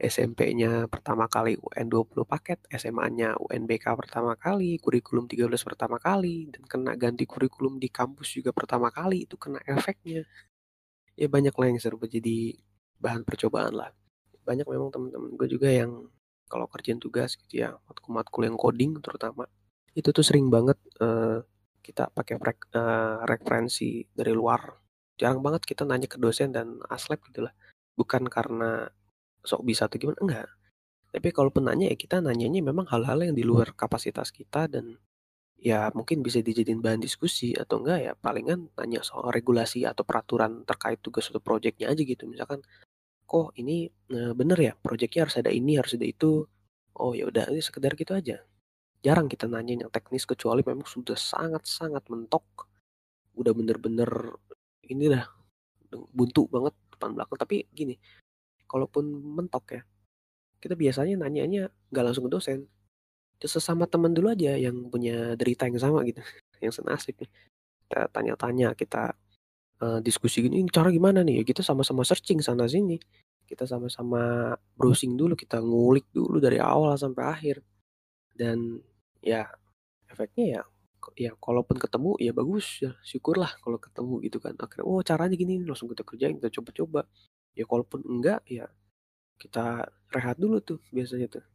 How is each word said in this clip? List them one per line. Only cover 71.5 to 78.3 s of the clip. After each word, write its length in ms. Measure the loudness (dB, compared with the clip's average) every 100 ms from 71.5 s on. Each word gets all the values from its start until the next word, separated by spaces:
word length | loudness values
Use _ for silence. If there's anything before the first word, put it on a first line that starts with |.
| 0 2
sama-sama 400 | 2 2 2 2
searching 320 | 2 2 0
sana 320 | 2 0 2
sini. 300 | 2 2 -2 _ _ _ _ -14
Kita 160 | -8 -6
sama-sama 880 | -6 -6 -6 -2 0 2 0 -2 -4 _ 4
browsing 400 | 6 6 2 2
dulu, 160 | 2
kita 240 | 0 -2 -2
ngulik 480 | 2 6 8 6 4
dulu 240 | -2 2 4
dari 240 | 4 4
awal 320 | 4 4 4
sampai 300 | 2 -2 -2 -4
akhir. 300 | -4 -4 -4 -8 _ _ _ _ _ _